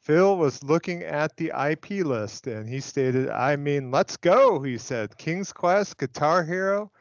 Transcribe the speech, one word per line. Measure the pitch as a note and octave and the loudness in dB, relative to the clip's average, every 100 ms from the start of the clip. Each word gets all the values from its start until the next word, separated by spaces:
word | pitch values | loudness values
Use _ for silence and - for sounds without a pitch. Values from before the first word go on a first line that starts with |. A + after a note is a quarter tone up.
Phil | - D#3 G3 F#3+ | 2 4 4 4
was | D3 - | 0 -2
looking | C#3 E3 F#3 F3 | 0 0 0 -8
at | F3 D3 D#3 - | -6 -4 -4 -4
the | E3 | -6
I | - C#3+ D#3 | -2 -2 -4
P | - G3+ | -6 -4
list, | D#3+ A#2 G#2 - C3+ | -2 -2 -4 -8 -10
and | A2 A2 | -8 -8
he | C3 | -10
stated, | - - C3 B2+ C3+ | -6 -2 2 2 0
"I | G#2+ B2+ C#3+ | -2 0 0
mean, | C#3+ C#3+ C3 | 0 -2 0
let's | C#3 G3+ - | 0 0 0
go," | E3+ G#3+ C4+ D#3+ | 4 6 6 4
he | C#3 A#2 | -2 -6
said. | - B2 G#2 - | -4 -6 -6 -6
"King's | D#3 F3 G3 | -6 -6 -8
Quest, | - F3 G3 G3 - | -2 2 2 0 -4
Guitar | C3 - D3 F3+ | -8 0 2 2
Hero. | D#3+ F#3 F#3+ G3+ G#3 _ | 0 -4 -2 -2 -6 _